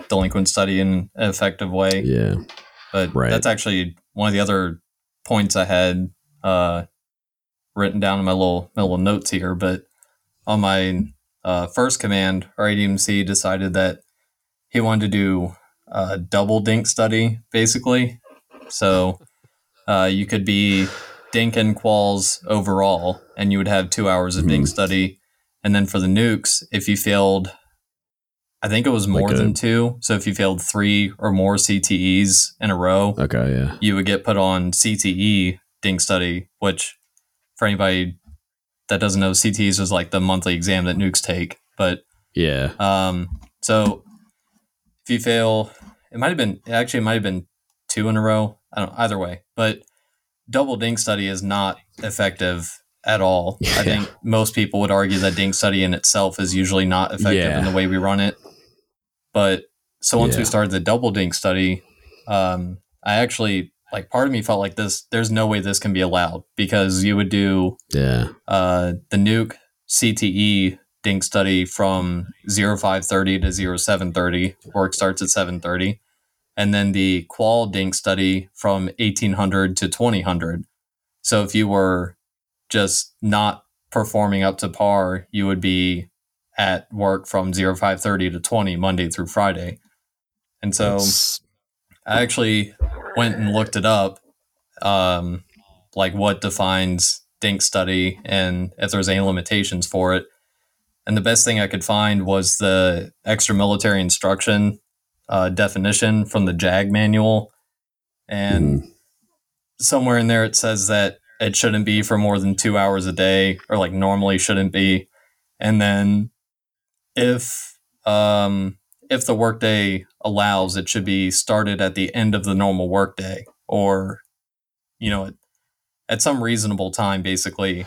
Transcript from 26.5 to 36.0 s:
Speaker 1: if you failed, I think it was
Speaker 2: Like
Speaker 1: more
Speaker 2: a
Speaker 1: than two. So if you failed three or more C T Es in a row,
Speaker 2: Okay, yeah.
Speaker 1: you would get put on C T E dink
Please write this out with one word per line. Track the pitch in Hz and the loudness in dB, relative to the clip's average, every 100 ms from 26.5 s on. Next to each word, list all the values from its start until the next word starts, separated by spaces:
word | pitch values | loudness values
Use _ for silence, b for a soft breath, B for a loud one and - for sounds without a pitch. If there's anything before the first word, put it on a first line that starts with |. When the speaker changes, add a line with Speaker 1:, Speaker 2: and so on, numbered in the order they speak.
| - - | -4 -4
Speaker 1:
if | 107 104 | -4 0
you | 101 | 0
failed, | 107 101 98 98 92 - _ _ _ _ _ _ _ _ _ - | 2 2 2 2 -2 -12 _ _ _ _ _ _ _ _ _ -8
I | 104 | -2
think | 110 135 | 0 2
it | |
was | 113 98 | 0 2
Speaker 2:
Like | 82 | 2
Speaker 1:
more | 101 | 2
Speaker 2:
a | |
Speaker 1:
than | 127 110 | 2 0
two. | - 117 117 120 120 | 0 0 2 0 -2
So | - | -2
if | 101 104 | -2 -2
you | |
failed | 95 98 87 | 0 0 0
three | - 107 101 101 101 - | -4 0 2 4 2 -2
or | 107 | 0
more | 95 95 101 | 2 2 2
C | - 101 | 2 0
T | - 92 92 92 | 0 0 2 4
Es | 98 92 - - | 4 2 0 -2
in | 110 | -2
a | 90 | 0
row, | 90 95 101 101 | 2 4 2 0
Speaker 2:
Okay, | 69 60 65 65 | 0 0 0 0
yeah. | 67 - | -2 0
Speaker 1:
you | 104 98 | 0 0
would | 98 | 0
get | 98 | 0
put | - 98 | 0 2
on | 95 92 90 | 2 0 0
C | - 113 104 | 0 0 0
T | 98 | 0
E | 92 104 101 92 90 _ _ | 0 2 2 2 -2 _ _
dink | 101 92 | -2 -2